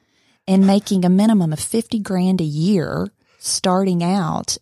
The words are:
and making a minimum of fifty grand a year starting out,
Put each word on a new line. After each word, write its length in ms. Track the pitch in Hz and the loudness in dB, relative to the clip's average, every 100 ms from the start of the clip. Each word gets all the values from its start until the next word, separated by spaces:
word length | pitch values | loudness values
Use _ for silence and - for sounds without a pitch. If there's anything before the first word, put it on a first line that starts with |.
| _ _ _ _ - | _ _ _ _ 0
and 180 | 190 190 | 4 4
making 380 | 202 - 190 | 2 0 0
a 60 | 180 | 2
minimum 420 | 185 214 214 170 | 4 4 2 0
of 80 | 151 | -4
fifty 400 | - 226 - 226 | -4 -6 -4 -6
grand 400 | 196 185 185 185 | -4 -2 0 0
a 60 | 160 | -2
year 600 | 147 170 202 - 156 196 - _ _ | -2 0 0 0 -6 -8 -10 _ _
starting 640 | - - 190 185 190 175 | -8 -4 0 0 0 0
out, 560 | 170 196 160 - - - | 0 -2 -2 -4 -6 -10